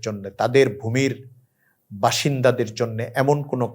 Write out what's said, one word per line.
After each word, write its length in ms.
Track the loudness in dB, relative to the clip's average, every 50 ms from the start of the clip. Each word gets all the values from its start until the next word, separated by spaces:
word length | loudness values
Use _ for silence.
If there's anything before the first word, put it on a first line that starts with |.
জন্যে, 280 | -8 -8 -8 -6 -10 -12
তাদের 360 | -6 -2 -2 2 4 4 4 4 2 -2
ভূমির 340 | -4 -2 0 0 0 0 0 -4 -8 -16 -20 -20 _ _ _ _ _ _ _ _ _ _
বাসিন্দাদের 800 | -6 -2 0 0 0 0 0 0 0 2 4 2 2 2 0 -4 -4
জন্যে 300 | -4 -4 -4 -4 -6 -8 -4 -2
এমন 240 | 0 2 2 2 0 0
কোনো 240 | -4 -4 -4 -4 -2